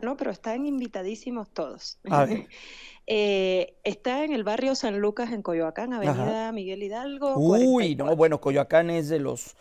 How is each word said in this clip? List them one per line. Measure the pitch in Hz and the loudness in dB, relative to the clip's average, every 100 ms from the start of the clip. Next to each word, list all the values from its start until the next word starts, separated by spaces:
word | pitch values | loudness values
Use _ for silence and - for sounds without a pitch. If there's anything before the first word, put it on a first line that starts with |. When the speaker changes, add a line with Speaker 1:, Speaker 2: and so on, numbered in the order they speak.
Speaker 1:
no, | 233 285 | -6 -4
pero | 349 | -4
están | 190 226 233 285 | -6 -6 -4 -2
invitadísimos | 269 240 202 185 220 - 240 202 | -4 -4 -6 -6 -8 -8 -8 -8
todos. | - 143 - - - - | -8 -8 -8 -14 -12 -2
Speaker 2:
A | 151 135 | 2 2
ver. | 214 - | 0 -8
Speaker 1:
<laughs> | - - - - - - | -18 -20 -20 -20 -14 -4
Eh, | 220 208 196 190 185 175 - | 0 2 2 2 2 0 -4
está | 208 - 254 262 | -6 -4 -4 -2
en | 311 | -2
el | 269 202 | -2 -2
barrio | 220 262 262 | 0 0 0
San | 240 202 | -2 0
Lucas, | 208 208 240 | 0 0 -4
en | 226 | -4
Coyoacán, | 190 165 160 170 240 | -2 -2 -2 -2 -6
Speaker 2:
Ajá. | 240 147 | -2 0
Speaker 1:
Avenida | 127 208 220 226 | 0 0 -2 -4
Miguel | 220 190 190 | -6 -6 -6
Hidalgo, | 202 220 277 277 277 269 | -6 -8 -8 -4 -2 2
Speaker 2:
Uy, | 160 214 254 | 4 6 6
Speaker 1:
cuarenta | 254 185 | 6 2
y | 135 | 0
cuatro. | 143 | 0
Speaker 2:
no, | 160 | 4
bueno, | 160 147 | 4 4
Coyoacán | 143 139 139 160 170 | 2 2 4 4 4
es | 165 147 | 2 0
de | 156 | 0
los, | 135 123 - - | -2 -4 -10 -20